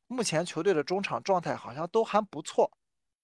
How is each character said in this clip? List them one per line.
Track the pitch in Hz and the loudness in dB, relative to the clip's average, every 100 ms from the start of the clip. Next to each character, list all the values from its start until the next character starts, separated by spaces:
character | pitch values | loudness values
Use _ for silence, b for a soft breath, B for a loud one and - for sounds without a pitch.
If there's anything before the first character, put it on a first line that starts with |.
| - | -8
目 | 254 | -4
前 | 202 156 | -2 0
球 | 180 156 | -2 -2
队 | 180 | 2
的 | 160 | 2
中 | 139 185 | 0 -2
场 | 196 120 | -2 -2
状 | - 185 | 0 0
态 | 165 | 0
好 | 117 - | -6 -8
像 | 123 175 | -8 -2
都 | 226 | 0
还 | 220 - | 2 2
不 | 208 143 | 0 -6
错。 | - - 131 _ _ _ _ _ | -2 2 2 _ _ _ _ _